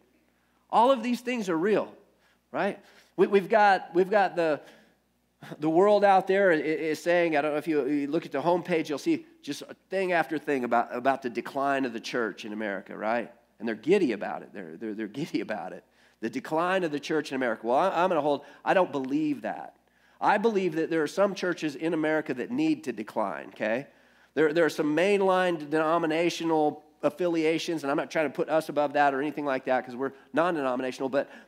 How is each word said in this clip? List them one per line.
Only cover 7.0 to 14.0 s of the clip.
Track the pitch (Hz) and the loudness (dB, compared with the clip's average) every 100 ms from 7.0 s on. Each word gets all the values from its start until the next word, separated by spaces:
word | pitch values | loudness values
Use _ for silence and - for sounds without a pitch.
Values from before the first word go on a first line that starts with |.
saying, | 175 175 170 151 | 2 2 2 2
I | |
don't | 151 | 0
know | 147 | -2
if | 165 | 0
you, | 151 131 | 0 0
you | 147 139 | 0 0
look | 156 156 | -2 -2
at | |
the | 143 | -2
homepage, | 147 180 175 165 156 | 0 0 0 -2 -2
you'll | 139 | -4
see | 170 151 - _ - | -2 -2 -4 _ -10
just | 143 - - _ | -10 -12 -18 _
thing | 185 185 | -4 0
after | 175 156 156 | 0 0 -4
thing | - 139 | -2 -2
about, | 123 120 - 123 | 2 0 0 -2
about | 127 131 | 0 0
the | 127 | -2
decline | 117 - 139 139 135 131 | -6 -6 -4 -2 0 -2
of | |
the | 113 | -6
church | - 131 110 - 110 | -6 -4 -4 -4 -10
in | |
America, | 104 107 95 95 92 | -8 -6 -6 -10 -6
right? | 107 117 104 - _ - | -4 -2 -4 -12 _ -10
And | 110 | -6
they're | 107 | -4
giddy | 117 202 | 0 2